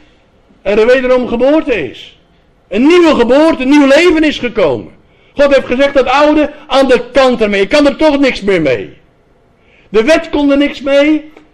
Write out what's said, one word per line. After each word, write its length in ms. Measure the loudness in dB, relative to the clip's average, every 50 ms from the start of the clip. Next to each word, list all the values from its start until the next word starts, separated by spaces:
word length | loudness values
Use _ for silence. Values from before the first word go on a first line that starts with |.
| _ _ _ _ _ _ _ _ _ _ _ _ -6
er 160 | -4 -2 0
een 80 | 2
wederom 420 | 2 2 2 2 0 0 -2 -2 -2
geboorte 600 | -4 -2 0 2 0 0 0 -2 -4 -4 -6 -8
is. 280 | -12 -14 -20 -20 -20 _ _ _ _ _ _ _ _ _ _ -8
Een 180 | -4 0 2
nieuwe 280 | 2 4 4 4 2 2
geboorte, 480 | 0 0 0 2 2 2 2 0 -2 -2
een 60 | 0
nieuw 180 | 2 2 4
leven 360 | 4 2 2 2 2 2 2 0
is 160 | -2 -2 -4
gekomen. 540 | -8 -8 -4 -2 -2 -2 -2 -4 -8 -12 -20 _ _ _ _ _ _ _ _
God 200 | 0 0 2 2
heeft 120 | 0 -2
gezegd, 280 | -2 -2 -2 -2 0 0
dat 120 | 0 0
oude, 460 | 0 0 0 2 2 2 2 0 -2 -4 -12 -10
aan 220 | -4 -2 0 2 2
de 220 | 2 0 0 -2 -2
kant 280 | 0 2 2 0 0
ermee. 200 | -2 -2 -2 -2
Ik 80 | -2 0
kan 180 | 0 2 2
er 100 | 2 0
toch 220 | 0 0 0 2 2
niks 220 | 0 0 -2 -2
meer 220 | -4 -2 -2 -2 0
mee. 340 | -2 -2 -4 -6 -10 -16 -20 _ _ _ _ _ _ _ _ _ _ _ _ _ _ _ _ _ _
De 160 | -2 -2 0
wet 240 | 2 0 0 -2 -4
kon 200 | -4 -2 0 0
er 60 | 0
niks 240 | 0 0 -2 -4 -8
mee. 520 | -6 -2 0 0 2 2 0 -2 -4 -8 -20 -20 _ _